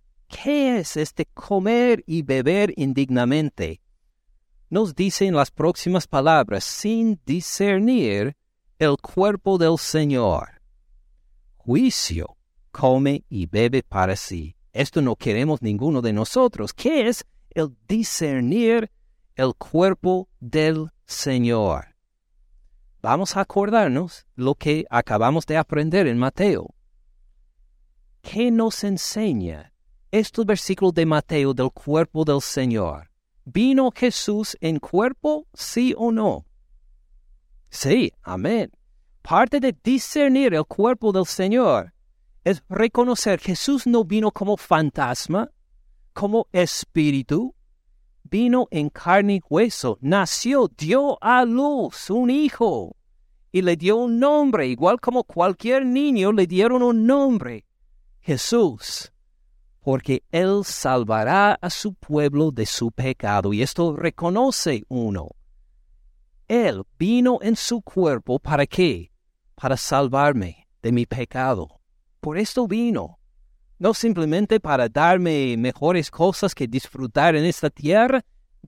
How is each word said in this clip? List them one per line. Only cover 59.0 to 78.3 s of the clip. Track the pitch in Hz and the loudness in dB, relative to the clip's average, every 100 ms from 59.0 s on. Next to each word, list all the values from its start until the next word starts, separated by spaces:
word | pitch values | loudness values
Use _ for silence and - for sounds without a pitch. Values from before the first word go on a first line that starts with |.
| - _ _ _ _ _ _ _ | -14 _ _ _ _ _ _ _
porque | 135 135 - 131 - | -4 -2 -2 -4 -2
Él | 165 185 202 | -2 0 0
salvará | 190 - 135 127 110 110 113 190 208 | -2 -4 0 0 0 0 2 2 2
a | - 175 | 0 -4
su | - 214 | -6 -8
pueblo | 185 - 147 147 143 156 | -10 -4 0 2 2 0
de | 117 107 | 0 -4
su | - 117 | -4 -4
pecado, | - 131 - 104 104 101 | -2 -4 -4 -2 0 0
y | 104 | 0
esto | 131 - 170 147 | -2 0 -2 0
reconoce | 170 - 170 202 269 - 170 117 - | -4 -4 -2 0 0 0 -2 -4 -4
uno. | 127 113 95 76 - _ _ _ _ _ _ _ _ _ _ - | -4 -4 -4 -8 -16 _ _ _ _ _ _ _ _ _ _ -2
Él | 233 196 98 - _ | 0 0 -2 -10 _
vino | 180 247 247 240 | 0 2 2 0
en | 208 226 | 0 -2
su | - 240 | -2 -6
cuerpo, | - 185 165 120 - 123 | -4 -2 0 0 -2 -4
¿para | - 147 139 | 0 -2 0
qué? | - 175 87 85 _ _ _ _ - | 0 0 -2 -10 _ _ _ _ -8
Para | 131 127 | -4 -2
salvarme | - 135 135 135 147 131 90 - _ _ | 0 0 0 2 2 2 -4 -10 _ _
de | 117 | 0
mi | 120 120 | 0 0
pecado. | 131 120 151 131 104 76 - _ _ _ _ | -6 -6 -4 -2 -2 -6 -16 _ _ _ _
Por | 156 165 | -6 -4
esto | 214 254 220 | -4 -2 -2
vino, | 220 240 160 82 - _ _ _ _ _ - | -2 -2 -2 -6 -16 _ _ _ _ _ -2
no | 202 | -2
simplemente | 220 233 180 156 175 208 220 | 0 0 0 0 0 2 0
para | 156 135 117 | 2 0 0
darme | 143 170 185 175 147 131 117 | 2 4 4 2 0 0 0
mejores | 127 - 151 180 139 | -2 0 0 0 -2
cosas | - 180 - 196 | 0 0 2 -4
que | - 123 | -4 -4
disfrutar | 123 - 131 123 139 165 | -4 -6 -10 -4 2 2
en | 156 | 4
esta | 156 - 151 | 0 -2 -4
tierra, | - 147 208 247 262 - | -4 2 4 4 2 -4